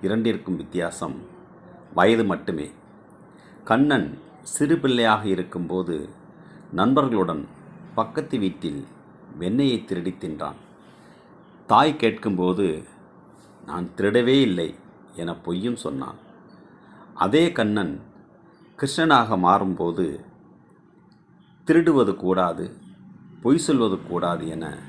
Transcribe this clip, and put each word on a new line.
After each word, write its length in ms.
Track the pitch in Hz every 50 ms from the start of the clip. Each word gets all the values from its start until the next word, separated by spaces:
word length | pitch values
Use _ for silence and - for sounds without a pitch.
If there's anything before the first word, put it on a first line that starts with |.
இரண்டிற்கும் 540 | - 95 104 113 113 117 107 - - - 92
வித்தியாசம் 600 | 82 - - - 92 85 85 - - - 76 65 64 - - - - - - - - - - - - - - -
வயது 320 | 85 90 101 117 113 117
மட்டுமே. 460 | 101 90 82 - - 92 78 73 73 - - - - - - - - - - - - - - - - - - -
கண்ணன் 560 | - 113 120 139 147 143 123 87 73 80 - - - - -
சிறு 380 | - - - - 147 143 165 156
பிள்ளையாக 480 | 143 139 127 120 117 113 107 107 104 104
இருக்கும்போது 840 | 95 90 92 - - 90 87 80 90 92 90 85 85 76 73 - - - - - - - - - - - - -
நண்பர்களுடன் 760 | - 82 95 117 135 151 139 131 117 104 92 85 82 76 71 - - - - - - - - - -
பக்கத்து 420 | - 113 - - 156 147 147 - 123
வீட்டில் 500 | 101 95 87 - - 82 71 71 67 - - - - - - - - - - 73
வெண்ணெயை 460 | 82 92 104 127 143 135 123 107 -
திருடி 240 | - 98 87 85 92
தின்றான். 460 | 90 - - 87 78 73 78 73 69 - - - - - - - - - - - - - - - - - - - - - - -
தாய் 280 | 113 113 139 156 147
கேட்கும்போது, 880 | - - 113 107 - - 110 98 90 90 90 92 90 101 90 78 76 - - - - - - _ - - - - - - - - - -
"நான் 240 | - 76 87 90 87 -
திருடவே 460 | - 98 101 104 120 120 120 131 139
இல்லை" 340 | 135 117 92 87 82 78 - - - - - - - - -
என 200 | - 87 85 82
பொய்யும் 400 | 82 - - 87 90 95 120 123
சொன்னான். 400 | - - 78 71 67 65 - - - - - - - - - - - - - - - - - - - - - -
அதே 380 | - 90 95 110 156 170 175
கண்ணன் 500 | - - 113 107 104 107 98 80 73 - - - - - - _ _ _ _ - _ _ - _ _ -
கிருஷ்ணனாக 600 | - 139 - - 165 165 151 127 117 107 110 92
மாறும்போது 880 | 90 87 95 101 98 95 92 - 85 87 85 87 92 78 71 - - - - - - - - _ _ _ _ _ _ _ _ _ _ _ _ _ _ _ - _ _ _ _ _ -
திருடுவது 500 | - 156 165 165 170 160 135 123 98 95
கூடாது, 580 | - - 92 92 92 92 87 85 82 85 92 - - - - - - - - - - - - - -
பொய் 160 | - 117 139 170
சொல்வது 420 | 170 - 151 131 113 107 92 -
கூடாது 460 | - - 87 87 85 87 87 82 85 80
என 300 | 80 80 80 78 73 71 -